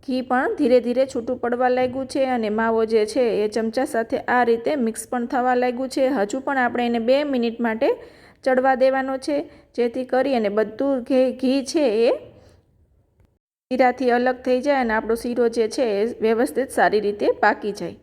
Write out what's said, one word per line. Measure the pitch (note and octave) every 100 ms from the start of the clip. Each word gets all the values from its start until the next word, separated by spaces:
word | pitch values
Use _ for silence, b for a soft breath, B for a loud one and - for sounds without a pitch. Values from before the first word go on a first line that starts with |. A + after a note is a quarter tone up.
ઘી | - B3+
પણ | B3+ B3+ E4 G4
ધીરે | C#4+ B3
ધીરે | A3+ B3 C4
છૂટું | B3+ A#3 B3
પડવા | A#3+ A#3+ B3+
લાગ્યું | B3+ B3+ B3+ C4
છે | D4+ C4
અને | B3+ G#3+
માવો | G#3+ A3+ A3+ A3
જે | A3+ G#3+
છે | C#4 A#3+ F#3+
એ | G#3
ચમચા | A3+ A3+ A#3 C#4+
સાથે | A3+ A3+ B3+ -
આ | B3
રીતે | A#3+ A#3 A#3 D4+
મિક્સ | A3+ A3 -
પણ | B3 A#3+
થવા | C4+ B3 B3
લાગ્યું | B3 A#3+ C4 D4+
છે. | C4
હજુ | C4+ G#3 C4+
પણ | C4+ C#4
આપણે | A#3+ A#3+ A#3+
એને | A#3
બે | A3+ C4+ D4
મિનિટ | C4 A#3 A3+
માટે | A#3+ A3 C#4+ B4 B B B B
ચડવા | - B3+ C4 C4
દેવાનો | C4 C4 C4 C4+
છે, | C4 C#4+ - B B
જેથી | - A#3+ A#3+ B3+
કરી | B3+ C4 B3+
અને | G#3
બધું | G#3 A3 A3 C#4 C4+ A#3+
ઘે-, | C4 C4 B3+
ઘી | B3+ C4+
છે | C4 E4 C#4 G#3+
એ | A#3 C5+ - b b b _ _ _ _ _ _ _ _ _ _ _
શીરાથી | B3+ B3+ B3 B3+
અલગ | A#3+ B3 B3+
થઈ | B3+ B3+
જાય | C#4+ C#4
અને | A#3+
આપણો | A3 G#3+ A#3
શીરો | A#3 A#3+ A#3
જે | A#3 A3
છે | A3+ B3
એ | G3+ A3+ A#3
વ્યવસ્થિત | A3 A3+ C4+ - C4
સારી | - F#3+ G#3+
રીતે | G3+ G#3 C4 -
પાકી | G#3 - G#3+
જાય. | G3+ E3+ -